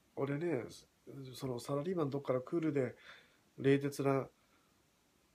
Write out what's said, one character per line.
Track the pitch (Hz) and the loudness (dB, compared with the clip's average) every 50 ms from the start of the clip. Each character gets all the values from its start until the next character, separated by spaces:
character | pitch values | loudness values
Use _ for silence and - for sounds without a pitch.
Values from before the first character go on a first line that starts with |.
| _ _ - | _ _ -6
俺 | - 139 139 143 | -4 -4 -2 -2
ね、 | 143 170 175 147 120 107 - - - - _ _ _ _ - 131 139 135 127 120 | -2 -2 0 -2 -2 -2 -6 -12 -18 -20 _ _ _ _ -18 -14 -14 -14 -14 -10
そ | - 147 | -8 -6
の | 131 120 117 | -4 -4 -4
サ | - - 143 | -4 -4 -4
ラ | 143 147 | -2 -2
リ | 185 190 | -2 0
ー | |
マ | 170 147 | 0 0
ン | |
の | 135 | 2
と | 139 139 | 0 -2
こ | - | 0
か | - 127 | 2 2
ら | 127 | 2
ク | 127 - 170 | 2 0 -2
ー | 170 | 0
ル | 160 156 139 | 2 2 2
で、 | 139 127 113 - - - - - - - _ _ _ _ _ _ | 2 0 0 -2 -10 -18 -20 -20 -20 -20 _ _ _ _ _ _
冷 | - 127 139 139 135 | 2 6 6 6 6
徹 | 139 139 139 - 135 | 4 -2 -2 0 2
な | 139 135 135 127 - _ _ _ _ _ _ _ _ _ _ _ _ _ _ _ _ _ _ _ _ | 2 2 2 0 -4 _ _ _ _ _ _ _ _ _ _ _ _ _ _ _ _ _ _ _ _